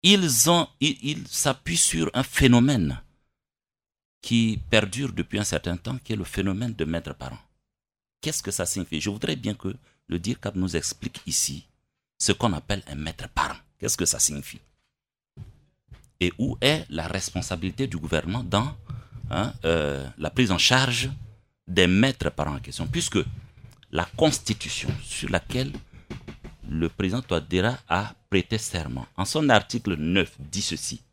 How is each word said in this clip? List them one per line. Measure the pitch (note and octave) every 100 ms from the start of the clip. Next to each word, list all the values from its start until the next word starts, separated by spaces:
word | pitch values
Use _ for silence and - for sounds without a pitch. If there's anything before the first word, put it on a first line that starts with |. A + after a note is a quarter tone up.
Ils | F3+ G3+ E3+ A#2+ D#3
ont, | E3+ D#3+ _
ils, | C#3+ -
ils | C3+ D3+ -
s'appuient | - D3 B2+ - E3
sur | - E3 D#3+
un | -
phénomène | C3 - C3+ A#2+ C3 C3 D#2 B1+ - _ _ _ _ _ _ _ _ _ _ _
qui | - A#2 A2+ G#2+ -
perdure | A2+ G2+ G#2+ C#3
depuis | - G#2+ G#2
un |
certain | G#2 - - E2+
temps, | - B2+
qui | -
est | A2
le |
phénomène | F2+ - F#2+ F#2+ A#2+
de | G#2+
maître | D#2 E2 D#2+
parent. | C#2 B1+ - _ _ _ _ _ _ _ _
Qu'est-ce | - -
que | -
ça | - F2
signifie ? | - F2 D#2+
Je | F#2
voudrais | G2+ C3+ C#3+
bien | A2
que | G#2 F#2+ - _ _ _
le | F2
dircab | E2+ - G2 G2+
nous | F#2 E2
explique | - - - - -
ici | - - C#2 - _ _ _ _ _
ce | -
qu'on | G2 A#2+
appelle | D#2 - G2+ -
un |
maître | C#2+ D#2 - -
parent. | - - - _ _
Qu'est-ce | - -
que |
ça | E2+ -
signifie ? | - D2 - - _ _ _ _ _ _ _ - - - _ _ _ - _ _
Et | F2+ -
où | A#2+ -
est | C3 D#3 D#2+
la | D#2 E2
responsabilité | F#2 - F2+ - F2 F#2+ - C3+
du | F2+
gouvernement | D2+ D#2+ D#2+ A2
dans, | G#2 G2+ C3 - - - - - -
hein, | C#2+ G#2 -
euh, | E2 E2 D2 C#2 C2+ -
la | D2+
prise | - A#2+
en | F2
charge | - C3 C3 A#2 C3 - - - _ _ -
des | F2+ F2+
maîtres | F#2+ C3 - E2
parents | - D2
en | C#2
question ? | C2+ - -
Puisque | D#3+ - G3+ - - - - - - _
la | D#2 E2+ -
constitution | D#3+ - - A2 - - - C#3
sur | - - -
laquelle | E2+ - B2 C3+ C#3 - - - - - - - - -
le | D#2+ E2
président | - F#2 A2+
Touadéra | - E2+ D#2 F2+ G2+ C3 -
a | E2+ G#2+ - _
prêté | G2 - A2
serment, | - F2+ D2+ B1+ A#1+ -
en |
son | G2 D#3 D3
article | A2 - A#2+ G#2+ D#2+
neuf, | D#2 F#2+ E2 -
dit | C#2+ F#2
ceci. | - E2 - A#1+ _